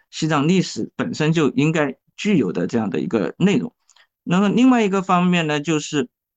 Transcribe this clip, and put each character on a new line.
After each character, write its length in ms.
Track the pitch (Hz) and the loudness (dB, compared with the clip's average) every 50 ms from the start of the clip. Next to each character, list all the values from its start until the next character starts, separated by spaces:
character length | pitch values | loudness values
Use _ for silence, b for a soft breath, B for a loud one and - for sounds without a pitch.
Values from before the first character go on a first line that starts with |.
| _ _ | _ _
西 180 | - - - 156 | -8 -4 -2 -2
藏 180 | 160 147 135 | 0 0 2
历 140 | 160 190 185 | 2 2 2
史 320 | - - - 113 104 - _ | 0 -2 -4 -8 -8 -8 _
本 200 | - 131 - - | -6 -6 -6 -2
身 180 | - 151 151 165 | -2 0 0 2
就 160 | 170 156 123 - | 2 2 0 2
应 200 | - 143 156 160 | 0 0 0 2
该 240 | 165 147 135 127 _ _ _ _ - | 0 -2 -2 -4 _ _ _ _ -8
具 180 | - 202 214 | -2 0 0
有 160 | 160 113 90 82 | 2 0 0 -2
的 140 | 90 87 | -4 -4
这 100 | 92 - | -2 -2
样 140 | 117 110 98 | -4 -4 -2
的 100 | 85 76 | -4 -4
一 60 | 67 | -4
个 280 | - - 113 90 - - - | -2 -2 -2 -2 -2 -2 0
内 180 | 156 202 190 | 0 2 2
容。 180 | 131 - - _ _ _ _ b b b b _ _ - | 0 -2 -4 _ _ _ _ b b b b _ _ -6
那 180 | - 170 185 | -2 0 0
么 100 | 208 202 | 0 2
另 180 | - 214 247 262 | 2 4 4 4
外 160 | 254 240 220 | 4 4 2
一 60 | 202 | 0
个 100 | 185 196 | 0 -2
方 260 | 185 - 185 175 180 | 0 0 0 2 2
面 200 | 180 180 175 165 | 2 2 2 0
呢， 120 | 151 151 147 | 0 -2 -2
就 220 | 147 170 160 151 | -2 -2 -2 -2
是， 300 | 147 - - 151 233 - _ _ _ _ _ | -2 -2 -2 -2 -2 -4 _ _ _ _ _